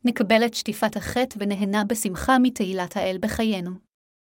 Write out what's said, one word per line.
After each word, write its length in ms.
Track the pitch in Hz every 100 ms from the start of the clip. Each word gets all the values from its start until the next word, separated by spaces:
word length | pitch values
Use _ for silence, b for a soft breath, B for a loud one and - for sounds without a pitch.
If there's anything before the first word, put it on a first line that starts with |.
נקבל 420 | 240 240 196 220 233
את 80 |
שטיפת 420 | 226 - 214 214 214
החטא 400 | - 247 262 214
ונהנה 460 | 202 196 202 208
בשמחה 540 | 208 220 202 180 - 262
מתהילת 580 | 254 247 190 190 180 208
האל 200 | 185 190
בחיינו. 500 | 214 - 226 196 180 185 _ _ _ _ _